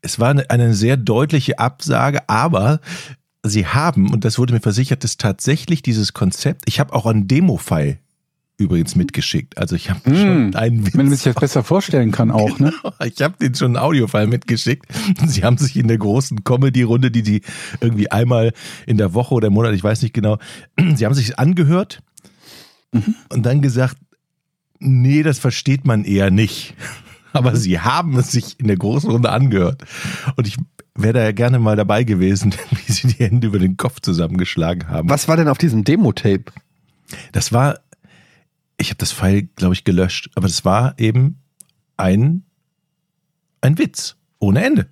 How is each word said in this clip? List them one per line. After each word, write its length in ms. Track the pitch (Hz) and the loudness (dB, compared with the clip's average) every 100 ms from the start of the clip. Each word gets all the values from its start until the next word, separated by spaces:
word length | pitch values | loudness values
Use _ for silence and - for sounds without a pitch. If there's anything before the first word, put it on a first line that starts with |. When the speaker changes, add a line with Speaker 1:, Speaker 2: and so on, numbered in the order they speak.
Speaker 1:
Es 160 | - - | -10 -2
war 120 | 120 | 2
eine, 180 | 143 127 | 2 2
eine 240 | 123 120 | 2 2
sehr 220 | 104 113 135 | 2 2 0
deutliche 640 | 107 113 143 151 127 - | 0 0 2 0 0 -2
Absage, 680 | 131 - - 120 127 139 - | -2 -4 -2 0 0 -2 -2
aber 520 | 110 151 139 107 156 - 175 - 135 _ _ | 0 2 2 2 0 -4 -16 -16 -20 _ _
sie 240 | 107 104 90 | -2 -2 0
haben, 440 | 131 160 135 95 | 0 0 2 2
und 140 | 131 | 2
das 140 | 104 - | -2 0
wurde 160 | 123 | 0
mir 60 | 117 | 2
versichert, 440 | 107 104 131 127 | 0 0 0 -2
dass 120 | 113 - | -4 -2
tatsächlich 640 | 110 95 - 156 - 165 | -2 -2 -2 -2 -2 -2
dieses 300 | - 110 104 | 0 0 -2
Konzept, 480 | - 92 - 143 135 - | 0 -2 0 -4 -4 -4
ich 140 | - | -2
hab 120 | 143 | -2
auch 140 | - 113 | -2 0
einen 220 | 110 98 | 0 2
Demo-File 720 | 135 185 107 - 82 71 67 _ _ _ _ _ _ | 2 2 0 -2 -2 -2 -6 _ _ _ _ _ _
übrigens 360 | 101 87 82 | 0 0 0
mitgeschickt. 640 | - 151 - - 80 67 - | -2 -2 -4 -4 -6 -6 -8
Also 180 | 90 | -6
ich 140 | 85 - | -6 -4
hab 160 | 90 | -4
Speaker 2:
Hm. 100 | - 156 | 0 2
Speaker 1:
schon 380 | 202 175 110 | 4 2 0
einen 320 | 95 117 117 104 | 0 0 0 0
Witz. 60 | |
Speaker 2:
Wenn 120 | - 139 | 2 2
man 80 | |
sich 80 | 139 | 2
das 120 | 139 | 0
besser 300 | 117 143 - | 0 0 0
vorstellen 480 | 117 180 - 147 113 | 0 0 2 0 0
kann 180 | 104 113 | 2 2
auch, 280 | 110 107 - | 2 0 2
ne? 160 | 143 160 | 0 0
Speaker 1:
<laughs> 40 | |
Genau, 120 | - - 117 | -10 -8 -10
ich 160 | - | -4
hab 160 | 147 185 | -4 -2
denen 160 | 135 | -4
schon 140 | 123 131 | -2 0
einen 80 | 123 | 0
Audio-File 440 | 139 151 113 104 107 | 0 0 0 0 0
mitgeschickt. 580 | 117 - 117 - 120 _ - 214 | -2 -2 -2 -2 -4 _ -6 -2
<laughs> 200 | 185 160 | 0 0
Sie 160 | - | 0
haben 120 | 120 123 | 2 2
sich 200 | 139 - | 0 0
in 100 | 117 | 0
der 80 | 113 | 0
großen 480 | 101 113 139 113 | 0 0 -2 -6
Comedy-Runde, 680 | - 123 135 127 120 117 131 | -2 2 2 2 2 2 2
die 120 | 117 | 0
die 180 | 107 104 - - - - | 0 -2 -4 -16 -14 -4
irgendwie 300 | 117 107 104 | -2 0 -2
einmal 420 | 101 120 120 113 - - - - | 0 0 2 0 -2 -16 -18 -2
in 120 | 104 | 0
der 160 | 101 | 2
Woche 200 | 95 120 | 0 0
oder 120 | 127 107 | 0 2
im 80 | |
Monat, 180 | 101 117 | 2 2
ich 100 | 101 | 2
weiß 200 | 101 107 | 0 0
nicht 100 | 117 | -2
genau, 240 | - 104 107 - - - - | 0 0 -2 -6 -20 -10 0
<clears throat> 180 | 180 | 2
sie 120 | 143 107 | 2 2
haben 80 | |
sich's 180 | 139 113 | 0 -2
angehört 680 | - 135 180 147 175 208 - _ _ - _ - - - _ _ | 0 0 4 2 2 -2 -10 _ _ -20 _ -20 -20 -20 _ _
Speaker 2:
Mhm. 220 | 117 107 226 - | -2 -2 -4 -4
Speaker 1:
und 160 | 127 113 | -2 0
dann 160 | 139 | 2
gesagt, 340 | 139 120 127 - _ _ _ _ _ _ _ _ | 2 0 -2 -4 _ _ _ _ _ _ _ _
"Nee, 440 | 135 131 127 147 | 0 4 4 4
das 160 | 151 135 | 2 0
versteht 480 | 127 - - 135 135 | -2 -2 -2 0 2
man 180 | 110 | 0
eher 260 | 101 98 98 | 2 2 4
nicht." 440 | 95 110 - - - | 4 2 -2 -14 -16
<laughs> 40 | - - - - _ | -16 -16 -20 -20 _
Aber 220 | 143 127 113 | 0 0 0
sie 220 | 101 87 | 0 -2
haben 380 | 92 147 170 127 | 0 -2 0 -2
es 140 | 123 | 0
sich 260 | 123 - - | -2 -4 -4
in 80 | 110 | -2
der 100 | 95 | 0
großen 320 | 101 131 143 | 0 -2 0
Runde 220 | 117 120 | 0 2
angehört. 540 | 113 135 101 87 139 - - - - - | 2 2 2 0 -2 -12 -12 -10 -8 -6
Und 140 | 135 110 | -4 -4
ich 80 | - - _ - - | -4 -12 _ -18 -2
wär 160 | 107 | 0
da 100 | 117 | 2
ja 80 | 110 | 0
gerne 300 | 104 120 127 | 0 2 2
mal 160 | 110 104 | 2 2
dabei 260 | 101 107 | 2 0
gewesen, 500 | 120 98 92 98 110 - - | 2 2 2 2 0 -2 -4
<laughs> 160 | - - | -6 -4
wie 60 | |
sie 140 | 107 131 | -2 0
die 180 | 113 | 0
Hände 220 | 113 117 117 | 0 2 0
über 140 | 101 | 0
den 160 | 92 92 | 0 0
Kopf 220 | 123 - | -6 -4
zusammengeschlagen 880 | - 85 82 92 87 - 80 90 80 | -4 -2 -2 -2 -4 -2 -2 -4 -6
haben. 200 | 80 85 | -4 -2
Speaker 3:
Was 200 | 147 - | -2 2
war 80 | 160 | 2
denn 80 | 156 | 2
auf 80 | 135 | 2
diesem 280 | 170 113 | 0 2
Demo-Tape? 640 | 101 175 165 95 110 98 - - _ _ _ _ _ - - | 2 2 2 2 0 -2 -4 -20 _ _ _ _ _ -20 -8
Speaker 1:
Das 220 | - - | -6 -2
war, 260 | 117 139 - _ _ _ _ _ _ _ _ _ _ | 0 0 -2 _ _ _ _ _ _ _ _ _ _
ich 120 | - | -10
hab 80 | - | -6
das 140 | - | -8
File, 300 | - 92 98 92 | -4 0 0 -2
glaub 180 | - 90 | -4 -2
ich, 120 | 90 | 0
gelöscht, 440 | - 90 90 - - | 0 0 0 -4 -10
aber 140 | - 92 | -4 -4
das 160 | - | -2
war 340 | 92 101 127 - | 0 0 0 0
eben 400 | 110 113 135 - _ _ _ _ _ - | 0 2 0 -2 _ _ _ _ _ -4
ein, 460 | 92 98 131 170 - _ _ _ _ _ _ _ _ _ _ _ | 0 2 2 -2 -6 _ _ _ _ _ _ _ _ _ _ _
ein 180 | 127 160 | 0 2
Witz 380 | 311 - - - _ _ | 0 -4 -14 -16 _ _
ohne 240 | 101 107 | 0 2
Ende. 240 | 240 277 - | 2 0 -2